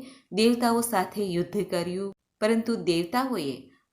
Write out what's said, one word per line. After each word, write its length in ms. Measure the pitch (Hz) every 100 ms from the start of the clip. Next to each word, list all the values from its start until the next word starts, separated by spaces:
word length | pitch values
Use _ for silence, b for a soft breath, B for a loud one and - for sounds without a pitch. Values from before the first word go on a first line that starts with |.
| B B B
દેવતાઓ 480 | 185 233 240 233 233
સાથે 380 | 233 202 - 208 196
યુદ્ધ 320 | 175 170 208 185
કર્યું, 480 | 175 175 180 196 - _ _
પરંતુ 360 | 214 226 226 185
દેવતાઓએ 680 | 170 170 170 240 262 214 139 123 - b b